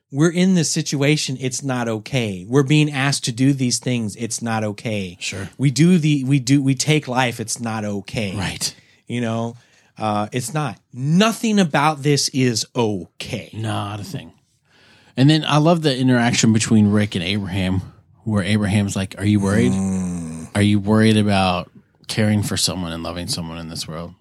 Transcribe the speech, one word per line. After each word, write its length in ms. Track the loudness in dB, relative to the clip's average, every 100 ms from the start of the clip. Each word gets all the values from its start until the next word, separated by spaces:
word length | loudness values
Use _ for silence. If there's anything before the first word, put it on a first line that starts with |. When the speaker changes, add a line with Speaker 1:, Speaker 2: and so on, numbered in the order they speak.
| _
Speaker 1:
we're 200 | 0 2
in 220 | 4 4
this 160 | 4 2
situation, 640 | -2 -2 0 2 0 -2 -6
it's 220 | -6 -6
not 240 | -4 -4 -2
okay. 560 | -4 -4 -4 -4 -6 -2
We're 140 | 2
being 260 | 4 4 2
asked 340 | 0 -2 -2
to 80 | -4
do 200 | 0 2
these 260 | 2 0 -2
things, 380 | -2 -4 -4 -6
it's 260 | -8 -6
not 220 | -4 -2
okay. 520 | -4 -4 -6 -6 -6 -8
Speaker 2:
Sure. 280 | -10 -8 -10 -2
Speaker 1:
We 120 | 0
do 280 | 4 4 4
the, 260 | 4 0
we 160 | 2 0
do, 220 | 2 2
we 120 | 2
take 320 | 0 0 0 0
life, 320 | 0 0 -2
it's 200 | -8 -6
not 240 | -4 -4
okay. 500 | -4 -6 -6 -6 -4 -4
Speaker 2:
Right. 380 | -6 -6 -8 -10 _ _ -8
Speaker 1:
You 140 | -4
know, 360 | -2 -4 -6 -8 _ _ _ -6
uh, 300 | -4 -2 -2
it's 200 | -4 -4
not. 280 | -4 -6 -8 _
Nothing 680 | -6 0 4 2 2 0 2
about 420 | 2 2 2 2
this 260 | 0 2 0
is 360 | 0 0 0 -4
okay. 760 | -2 -2 -2 -8 -14 -10 -10 -10
Speaker 2:
Not 480 | -10 -6 -6 -6 -10
a 40 |
thing. 280 | -10 -12 -12 -20 _ _ _ _ _ _ _ 2
And 140 | 4
then 140 | 4 2
I 120 | 2
love 240 | 4 4
the 140 | 2 2
interaction 560 | 2 4 2 2 4
between 380 | 4 4 4 4
Rick 240 | 4 0
and 80 | -2
Abraham, 600 | -2 -4 -2 -2 0 -2 -6 -14 _ _
where 180 | -4 -2
Abraham's 540 | 0 0 2 0 0 -2
like, 180 | -6 -2
"Are 60 | 2
you 120 | 2
worried? 320 | 2 2 2
Speaker 1:
Mm. 760 | 2 -2 -2 -4 -6 -8 -12 -6 0
Speaker 2:
Are 60 |
you 180 | 2 2
worried 360 | 2 4 6 4
about 540 | 2 2 2 0 -4 -14 _ _ -8
caring 340 | -2 0 2
for 140 | 0 -2
someone 340 | -4 -4 -6
and 120 | -8
loving 240 | -8 -8 -6
someone 300 | -6 -8 -10
in 100 | -12
this 180 | -12 -10
world? 280 | -10 -12 -16